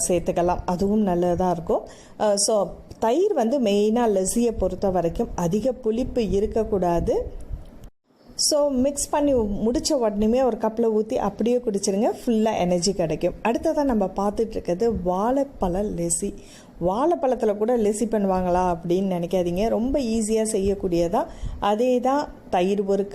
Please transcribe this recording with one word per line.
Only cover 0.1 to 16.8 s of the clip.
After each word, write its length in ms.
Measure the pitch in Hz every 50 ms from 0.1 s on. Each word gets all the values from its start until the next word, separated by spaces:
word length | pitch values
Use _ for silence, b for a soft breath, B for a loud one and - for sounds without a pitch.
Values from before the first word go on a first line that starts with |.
| 180 175 180 190 175 175 175 180 175 - - -
அதுவும் 320 | 180 170 196 196 214 220 214 190
நல்லதா 400 | 175 175 180 180 175 170 185 180 170
இருக்கும். 260 | 170 165 - 240 427 - B B B B B B B 214
அ, 40 | 208 202 202 -
so 100 | - 220 208 185 180 - - - - - - 233
தயிர் 300 | 226 247 330 381 427 392 285
வந்து 160 | 226 226 277 285 233
மெயினா 380 | 202 202 202 208 214 214 240 240 220 202
லஸ்ஸியை 380 | 190 190 185 - 233 240 233 220 -
பொறுத்த 260 | 196 180 180 - 214 196 180
வரைக்கும் 340 | 180 165 165 165 - 233 - - - 175
அதிக 280 | 165 190 214 214 262 247 - -
புளிப்பு 380 | 220 220 226 262 254 - 254 226 180 196 196
இருக்கக்கூடாது. 800 | 214 214 - 226 214 - 208 185 180 175 170 170 165 208 311 466 494 - - - - - - - - - - - - - - _ _ _ _ _ - - - - -
So 120 | - 311 285 294 285 269 247 254
மிக்ஸ் 220 | 285 285 - - -
பண்ணி 220 | 330 302 294 285 269 240 214 202 202 180 202
முடிச்ச 240 | 226 247 311 311 - 311 262 233
உடனேயுமே 360 | 214 202 208 214 214 240 254 269 240
ஒரு 100 | 220 214 -
கப்பில் 240 | 220 220 240 233 226 214 214
ஊத்தி 180 | 214 214 - - - 202
அப்படியே 320 | - - 214 240 247 247 247
குடிச்சிருங்க, 440 | 226 196 196 - 208 190 196 240 359 415 -
ஃபுல்லா 320 | - 247 226 220 220 220 214 - 175
எனர்ஜி 300 | 175 180 175 170 202 190 185
கிடைக்கும். 340 | 170 156 156 - 170 180 - - - 214
அடுத்ததா 340 | 233 311 - 330 311 302 285 277
நம்ம 160 | 240 214 190 185 185 196
பார்த்துட்டு 380 | 196 208 202 - 226 202 -
இருக்கிறது 320 | 180 - 170 175 185 226 233 214 185 175 180
வாழைப்பழ 720 | 180 185 208 240 269 277 277 277 - - 208 180 170 190 214 208 180 170
லெஸ்ஸி. 320 | 170 170 - - 202 196 - B B B B B B B B B